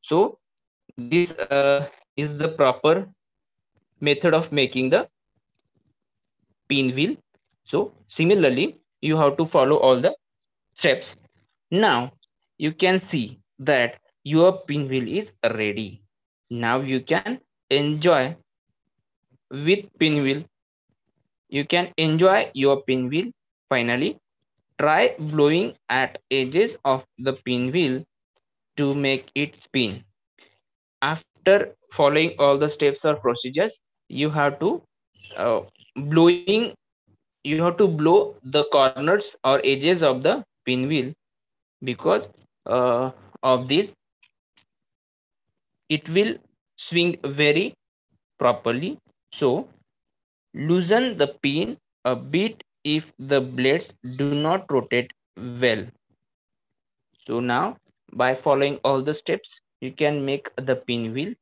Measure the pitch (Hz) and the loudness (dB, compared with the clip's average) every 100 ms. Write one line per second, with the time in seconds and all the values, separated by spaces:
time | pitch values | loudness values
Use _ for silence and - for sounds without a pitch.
0 | - 160 214 - _ _ _ _ _ - | -2 0 0 -2 _ _ _ _ _ -16
1 | 120 165 175 165 98 139 139 139 143 _ | -2 0 0 -4 -2 2 2 2 -2 _
2 | _ - 147 147 160 160 151 156 156 147 | _ -8 -6 -4 -6 2 2 4 2 2
3 | 98 _ _ _ _ _ _ _ _ _ | -2 _ _ _ _ _ _ _ _ _
4 | 147 143 175 156 165 147 131 127 131 175 | -2 0 2 2 0 -2 0 0 2 0
5 | - _ _ _ _ _ _ _ _ _ | 0 _ _ _ _ _ _ _ _ _
6 | _ _ _ _ _ _ _ 139 131 127 | _ _ _ _ _ _ _ -2 -2 -2
7 | 175 302 _ _ _ _ _ 156 208 _ | -4 -4 _ _ _ _ _ -4 -4 _
8 | _ - 165 208 151 127 180 - _ _ | _ -2 2 4 4 2 -2 -6 _ _
9 | 147 156 147 143 165 160 135 151 131 127 | -2 2 2 2 0 2 4 4 4 4
10 | 160 - _ _ _ _ _ - 170 131 | 2 -2 _ _ _ _ _ -2 0 0
11 | - - _ _ _ _ _ 175 214 123 | -4 -20 _ _ _ _ _ 0 2 0
12 | 123 _ _ _ _ _ 151 156 185 185 | -4 _ _ _ _ _ -6 0 2 2
13 | 185 160 110 - _ _ 135 139 120 - | -2 -6 -6 -10 _ _ 0 0 0 -4
14 | _ _ 139 156 175 185 - 143 139 131 | _ _ -2 4 4 4 -6 -6 -2 -4
15 | 117 175 214 _ 117 110 107 104 104 101 | -2 -6 -8 _ -4 -2 -4 -4 -8 -12
16 | _ _ _ _ _ 120 117 127 139 131 | _ _ _ _ _ -6 -2 -2 -2 -4
17 | 127 160 208 254 _ _ _ 139 147 151 | -2 -4 -2 -10 _ _ _ 0 0 0
18 | 165 156 131 165 _ _ _ _ _ _ | 2 2 2 -6 _ _ _ _ _ _
19 | _ _ _ _ _ 135 147 202 202 _ | _ _ _ _ _ -6 0 0 -2 _
20 | 156 147 135 135 165 _ _ _ _ _ | 0 2 0 -2 -6 _ _ _ _ _
21 | _ _ _ _ _ 139 143 175 180 - | _ _ _ _ _ -8 -2 -2 -2 -2
22 | 160 160 185 196 - 135 139 139 139 131 | 0 4 4 4 0 0 2 2 0 -2
23 | 123 151 233 - _ _ _ 127 120 123 | -2 -4 -6 -10 _ _ _ -2 0 -2
24 | 165 - _ _ _ _ _ - 147 160 | -2 -6 _ _ _ _ _ -2 2 2
25 | 226 - 156 151 147 165 226 - _ 120 | 2 0 -6 2 4 4 -2 -8 _ -2
26 | 131 - _ 135 131 156 226 - 139 131 | -2 -6 _ -2 0 0 0 -2 -2 -2
27 | - _ 131 131 - 123 127 160 156 127 | -4 _ -6 -6 -4 -2 -2 0 0 -2
28 | 165 _ _ _ _ _ _ - 143 139 | -8 _ _ _ _ _ _ -4 -2 0
29 | 139 135 - 139 147 - - 135 113 98 | 0 -2 -4 -6 -6 -8 -8 -4 -4 -4
30 | _ _ _ _ _ _ _ _ _ _ | _ _ _ _ _ _ _ _ _ _
31 | 139 160 _ _ - 202 - - _ - | -4 -4 _ _ 2 2 2 -10 _ 0
32 | 143 147 165 - 143 139 147 147 147 139 | 2 4 0 2 2 4 0 0 0 0
33 | 160 147 120 120 127 139 214 - _ _ | -2 0 -2 -2 -4 -2 -2 -4 _ _
34 | _ - 151 151 143 143 170 339 _ _ | _ -4 -2 0 0 0 -2 -2 _ _
35 | _ _ - - 110 110 107 _ _ - | _ _ -20 -6 -2 -2 -4 _ _ -12
36 | 143 160 170 175 180 214 233 - _ _ | 0 6 6 4 0 0 0 -8 _ _
37 | _ _ _ _ 143 156 170 175 202 156 | _ _ _ _ -6 0 0 2 2 4
38 | 151 190 - - 135 143 147 147 135 131 | 4 4 4 -8 -4 -2 2 4 2 2
39 | 147 202 202 - 131 139 - 135 147 180 | 0 0 -2 -4 0 2 2 0 2 2
40 | 156 127 147 269 - _ - 127 131 156 | 2 2 0 -2 -6 _ -4 -2 -2 -2
41 | 127 160 _ _ _ _ _ _ 131 123 | -4 -10 _ _ _ _ _ _ -10 -4
42 | 160 202 - _ _ _ - 123 127 120 | -2 -2 -2 _ _ _ -4 0 2 0
43 | 131 - - - 131 127 127 147 208 - | -2 -8 -20 -6 0 0 2 0 -2 -8
44 | _ _ _ _ _ _ _ _ _ _ | _ _ _ _ _ _ _ _ _ _
45 | _ _ _ _ _ _ _ _ _ 156 | _ _ _ _ _ _ _ _ _ -6
46 | 151 170 202 - _ _ _ _ - 170 | -2 0 0 -4 _ _ _ _ -4 0
47 | 175 165 139 139 147 147 226 - _ _ | 0 -2 -8 0 2 2 0 -8 _ _
48 | _ _ _ _ 123 120 117 120 175 - | _ _ _ _ 0 0 -2 -4 -6 -10
49 | _ _ _ - 135 139 - _ _ _ | _ _ _ -2 0 0 -6 _ _ _
50 | _ _ _ _ _ - 151 175 175 214 | _ _ _ _ _ -10 -2 -2 2 0
51 | 254 180 143 - 139 147 208 294 _ _ | 0 -2 -4 -2 -4 -2 -4 -8 _ _
52 | 123 123 127 160 214 220 - _ 147 151 | -6 -6 -4 -2 -2 -6 -20 _ -4 -4
53 | 156 _ 135 139 127 123 127 156 - - | -4 _ -2 0 0 -2 0 0 -4 -16
54 | 127 127 143 143 151 190 190 135 - 120 | -14 -6 -4 -2 -2 -2 -2 -2 0 -4
55 | 123 - _ - 123 120 123 110 120 _ | -4 -12 _ -16 -14 -2 0 0 -6 _
56 | _ _ _ _ _ _ _ _ _ _ | _ _ _ _ _ _ _ _ _ _
57 | _ _ - 120 123 120 185 247 _ _ | _ _ -8 -4 -2 -2 -2 -8 _ _
58 | _ - 123 131 160 139 139 143 - 135 | _ -2 0 0 0 2 0 -2 -2 -2
59 | 135 151 - 190 - - _ _ 131 131 | -2 -6 -6 -6 -8 -20 _ _ -14 -2
60 | 147 147 135 139 - - 131 127 - 120 | -2 0 -4 -4 -6 -10 -4 -4 -2 -4
61 | 113 120 160 233 | -4 -6 -8 -12